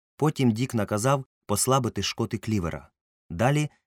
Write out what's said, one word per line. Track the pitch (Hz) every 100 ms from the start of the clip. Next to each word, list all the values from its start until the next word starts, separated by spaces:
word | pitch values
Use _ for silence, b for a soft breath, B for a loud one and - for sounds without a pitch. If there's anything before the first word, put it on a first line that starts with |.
| _ -
Потім | 151 151 127
Дік | 110 131
наказав | 117 98 107 123 139 127 _ -
послабити | 104 - 131 117 101
шкоти | - - 113 110
клівера. | - 107 85 76 - _ _ _ -
Далі | 85 120 147 151 b